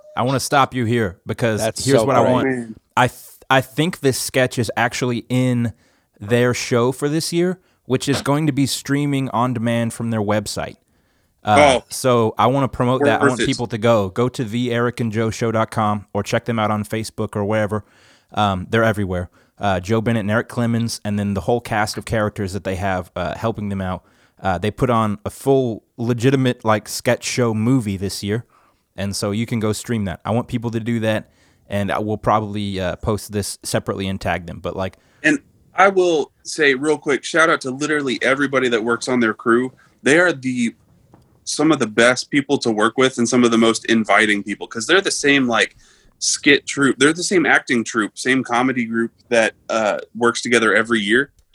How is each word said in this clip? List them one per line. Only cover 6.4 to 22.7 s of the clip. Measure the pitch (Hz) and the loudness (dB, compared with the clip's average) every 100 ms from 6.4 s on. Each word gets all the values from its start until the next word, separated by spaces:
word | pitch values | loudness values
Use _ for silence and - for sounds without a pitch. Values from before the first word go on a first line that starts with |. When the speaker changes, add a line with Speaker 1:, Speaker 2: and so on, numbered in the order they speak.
| 123 | 2
Speaker 1:
show | 117 - 123 120 | 0 0 2 2
for | 135 147 | 0 -2
this | 156 156 | -2 -2
year, | 170 180 180 _ _ - | 0 0 -2 _ _ -4
which | 127 - | -2 0
is | 135 | -2
going | - 143 156 | 0 0 0
to | |
be | 135 135 | 0 0
streaming | - - 139 147 143 135 | -2 -2 -2 0 -2 -2
on | 107 123 | -2 -2
demand | 120 117 117 117 | -2 0 0 -2
from | - 117 | -4 -4
their | 113 | -2
website. | 101 107 104 - 73 - _ _ _ _ _ _ | 0 0 -2 -6 -8 -10 _ _ _ _ _ _
Uh, | - 107 147 123 | 2 6 6 4
Speaker 3:
Oh. | - | 0
Speaker 1:
so | - 131 123 110 - | -2 2 4 2 2
I | 110 | 2
wanna | 139 135 | 2 0
promote | - 123 131 | 0 0 2
Speaker 3:
We're | 143 | 2
Speaker 1:
that. | 110 | 4
I | |
Speaker 3:
worth | 139 | 2
Speaker 1:
want | 123 | 2
Speaker 3:
it. | 120 | 0
Speaker 1:
people | 120 120 | -2 -4
to | 117 | 0
go. | 113 113 98 | 2 4 2
Go | 90 123 | 0 -2
to | - | -2
the | 117 117 123 | -4 -4 -2
eric | 117 120 - | 0 -2 -2
and | 120 | -4
joe | 107 113 | -2 -2
show | 110 117 | -2 -2
dot | 110 110 | 0 0
com | - 104 104 98 | 0 0 0 -4
or | 101 | -6
check | 104 117 | -2 -2
them | - 117 | -2 -2
out | 107 | 0
on | 107 | -2
Facebook | 104 110 107 - 107 110 | -4 -6 -6 -6 -6 -2
or | |
wherever. | 101 110 107 107 - _ _ _ _ | 0 0 0 -2 -6 _ _ _ _
Um, | - 104 92 90 | 0 0 0 0
they're | 113 | 2
everywhere. | 113 101 98 92 90 _ _ - | 2 2 -2 -4 -6 _ _ -6
Uh, | 101 92 | -2 -2
Joe | 90 113 | 0 0
Bennett | 110 117 | 0 -2
and | 101 | 0
Eric | 110 117 | -2 -2
Clemens, | - 117 117 113 - | -4 -2 -2 -2 -6
and | 104 104 | -4 -2
then | 101 | -2
the | 98 | -2
whole | 90 120 | -2 -2
cast | - 110 104 - | -2 -2 -2 -4
of | |
characters | - 117 107 - 98 | -4 -2 -2 -2 -6
that | 98 | -6
they | 98 | -6